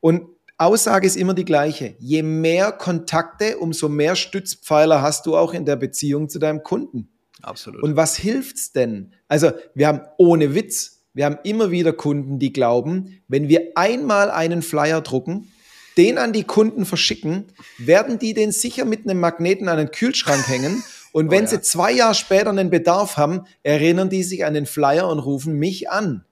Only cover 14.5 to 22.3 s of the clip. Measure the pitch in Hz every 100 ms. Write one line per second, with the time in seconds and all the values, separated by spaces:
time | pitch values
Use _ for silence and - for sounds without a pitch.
14.5 | 170 156 151 151 160 156 131 127 185 -
15.5 | _ _ - - - 190 254 247 220 -
16.5 | - 220 285 185 175 - - 151 180 208
17.5 | _ - - 120 175 226 233 220 220 214
18.5 | 208 240 247 240 214 214 185 170 165 170
19.5 | 190 190 165 151 - 233 262 - 139 135
20.5 | 127 135 214 - - - 160 156 185 214
21.5 | 214 - 170 185 254 226 208 -